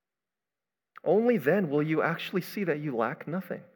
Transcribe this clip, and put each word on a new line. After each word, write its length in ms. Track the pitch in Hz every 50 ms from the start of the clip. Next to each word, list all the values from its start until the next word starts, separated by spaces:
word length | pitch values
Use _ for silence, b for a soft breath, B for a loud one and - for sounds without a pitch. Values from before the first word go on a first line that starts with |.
| _ _ _ _ _ _ _ _ _ _ _ _ _ _ _ _ _ _ - - -
Only 320 | - 170 208 233 240 240
then 340 | 196 - 135 170 208 190 147
will 120 | 139 147 151
you 200 | 156 156 151 101
actually 400 | 147 165 - - - - 185 165
see 220 | - - 214 196
that 160 | 170 147 147
you 160 | 147 151 127
lack 320 | 113 113 120 156 - - -
nothing. 320 | 156 190 - - - - - - _